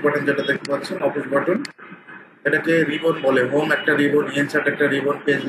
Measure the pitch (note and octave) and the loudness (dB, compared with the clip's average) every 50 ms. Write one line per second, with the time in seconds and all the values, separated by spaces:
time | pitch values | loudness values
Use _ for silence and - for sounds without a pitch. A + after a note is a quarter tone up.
0 | - D3 C#3+ D3 C#3 C#3 C#3 - - C#3 C3+ - - - - - - - F#3 - | 2 2 0 0 0 0 0 0 0 -2 -2 -2 -2 -4 -4 -4 -4 -6 -4 -2
1 | - - - D3 C3+ - C#3 C#3 - D#3+ F#3 A#3+ D4 - - - - - - - | -2 -2 -2 -2 -4 -2 0 0 2 0 0 -2 -2 -6 -12 -16 -20 -20 -20 -20
2 | - - - - - - - - - C#3+ D3 D3+ D3+ D#3+ E3 E3 D#3 C#3+ D3 D#3 | -20 -20 -20 -20 -20 -20 -12 -6 -2 0 0 0 2 2 2 2 2 2 0 0
3 | D#3+ E3 D#3+ D#3+ C#3 C3+ C3 B2+ B2 B2 C3+ D3 D3+ D#3 D3+ C#3+ - - D3 C#3+ | 0 0 0 0 2 2 2 2 2 2 2 0 2 2 0 0 2 2 2 4
4 | C#3+ C#3+ C#3+ D3 D3 C#3 C3+ C#3+ C#3+ C#3 - D3+ D3 D3 C#3+ - D3 C#3 C3+ C#3 | 4 4 2 2 0 0 0 -2 -2 0 0 0 0 0 0 2 2 2 2 0
5 | C3+ C#3 C#3+ - - C#3+ C#3+ C3 - | 0 0 -2 -2 0 0 0 0 2